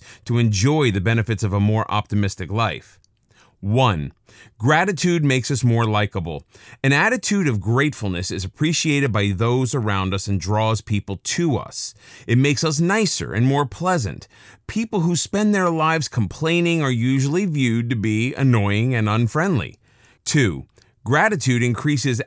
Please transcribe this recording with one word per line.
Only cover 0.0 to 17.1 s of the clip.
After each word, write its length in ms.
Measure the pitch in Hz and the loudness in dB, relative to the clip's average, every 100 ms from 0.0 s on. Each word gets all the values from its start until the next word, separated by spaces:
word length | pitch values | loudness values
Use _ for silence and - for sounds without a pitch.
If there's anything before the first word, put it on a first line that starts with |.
| - - - | -14 -12 -2
to 100 | 117 | 2
enjoy 540 | 117 101 123 156 131 | 2 2 2 2 2
the 100 | 98 | 0
benefits 420 | 95 113 110 110 | 0 0 0 -2
of 120 | 107 | -2
a 40 | 101 | 0
more 320 | 101 110 - | 2 0 0
optimistic 640 | 107 - 104 101 - 85 | -4 -2 -2 -2 -4 -6
life. 460 | 104 110 69 - - _ _ _ _ _ _ | -2 -2 -4 -12 -20 _ _ _ _ _ _
One, 540 | 95 117 127 87 69 - _ - - - | -2 2 2 2 -4 -12 _ -20 -20 -4
gratitude 640 | 113 156 190 175 180 170 | 0 2 2 0 0 2
makes 280 | 143 131 - | 2 0 0
us 120 | 135 | 0
more 220 | 123 117 | 2 2
likable. 600 | 113 107 104 98 82 73 - - - - | 2 0 -2 -4 -6 -8 -12 -20 -20 -4
An 120 | 135 | 0
attitude 520 | 143 196 247 - 202 160 | 2 2 0 0 0 0
of 140 | 110 | 0
gratefulness 720 | 92 120 151 - 104 87 90 | 0 0 0 -2 -4 -4 -4
is 120 | 87 | -6
appreciated 720 | 95 - 156 165 160 143 139 | -8 -2 -2 0 0 0 0
by 200 | 107 101 92 | 0 0 0
those 380 | 117 123 123 | 0 0 0
around 400 | 135 104 98 92 | -2 -2 -2 -2
us 140 | 98 - | -2 -2
and 120 | 98 | -4
draws 400 | 87 107 110 110 | 0 0 0 0
people 380 | - 104 - 95 | -2 -4 -4 -8
to 340 | - - 170 110 | -6 -2 0 -2
us. 340 | - - - - - - - | -4 -8 -10 -12 -20 -12 0
It 120 | 117 | 2
makes 260 | 139 139 | 4 2
us 160 | 160 147 | 0 0
nicer 540 | 170 208 214 - 64 | 2 2 0 -2 -4
and 100 | 92 | 0
more 220 | 127 139 143 | 2 2 0
pleasant. 600 | - 175 180 107 - - - - - - | -4 -2 -2 -2 -6 -14 -20 -20 -20 -8
People 340 | - 226 208 | -6 -4 -2
who 140 | 165 | 0
spend 400 | 175 - 202 214 | 0 0 0 2
their 140 | 202 180 | 2 2
lives 400 | 165 156 160 143 | 0 0 0 -2
complaining 720 | - 98 - 160 170 170 165 | -2 -2 -2 -2 0 2 0
are 80 | 143 | 0
usually 540 | 120 120 | 0 0